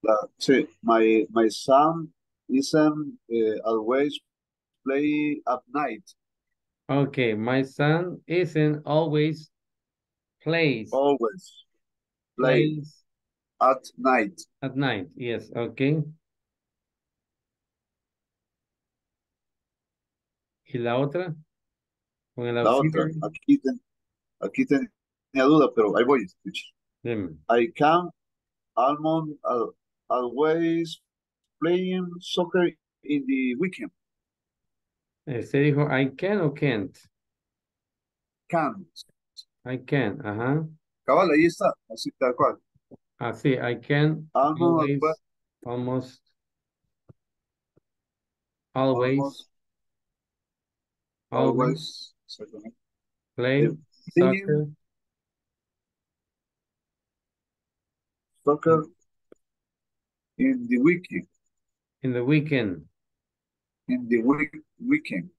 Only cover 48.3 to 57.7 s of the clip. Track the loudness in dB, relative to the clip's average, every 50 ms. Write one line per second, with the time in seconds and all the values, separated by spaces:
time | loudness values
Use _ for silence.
48.3 | _ _ _ _ _ _ _ _ _ 0 0 0 2 2 0 0 0 0 -2 -4
49.3 | -8 -14 -20 _ _ _ _ _ _ _ _ _ _ _ _ _ _ _ _ _
50.3 | _ _ _ _ _ _ _ _ _ _ _ _ _ _ _ _ _ _ _ _
51.3 | -2 0 2 2 2 2 0 0 -2 -4 -8 -16 -16 -18 -20 -20 _ _ _ _
52.3 | -18 -18 -18 -18 -18 -18 -18 -18 _ _ _ _ _ _ _ _ _ _ _ _
53.3 | _ -4 -2 0 2 2 2 2 0 -6 _ _ _ _ _ -2 2 4 4 4
54.3 | 4 2 0 0 0 0 -2 -4 -10 _ _ _ _ _ _ _ _ _ _ _
55.3 | _ _ _ _ _ _ _ _ _ _ _ _ _ _ _ _ _ _ _ _
56.3 | _ _ _ _ _ _ _ _ _ _ _ _ _ _ _ _ _ _ _ _
57.3 | _ _ _ _ _ _ _ _